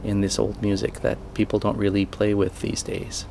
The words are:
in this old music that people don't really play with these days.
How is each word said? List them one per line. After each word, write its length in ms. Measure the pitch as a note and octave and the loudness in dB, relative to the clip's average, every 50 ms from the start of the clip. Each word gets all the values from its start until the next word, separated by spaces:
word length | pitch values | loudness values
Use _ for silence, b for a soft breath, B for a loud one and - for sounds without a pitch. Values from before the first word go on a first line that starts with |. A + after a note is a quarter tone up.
| - | -2
in 180 | G#2+ G2+ G2+ | 0 0 2
this 180 | G2 F#2+ - - | 2 2 2 2
old 220 | - G2+ G#2 - | 0 0 0 0
music 400 | - G#2 G2+ G2 - - - - | 0 0 0 2 0 -2 -4 0
that 160 | - - - - - - - | -2 -2 -2 -2 -6 -12 0
people 260 | - G#2+ - - G#2+ | 0 0 2 2 0
don't 180 | - G#2+ G2+ - | 2 2 0 2
really 280 | G#2 G2+ F#2+ G2+ G2 | 2 2 4 4 2
play 280 | F#2+ - - G#2+ G#2 G#2 | 0 0 0 2 2 4
with 280 | G2+ G2 F#2+ - - | 4 2 0 0 -4
these 200 | - - - - | -4 -4 -4 -4
days. 440 | - - - - - - - - - - | -4 -4 -6 -6 -6 -6 -8 -10 -10 -10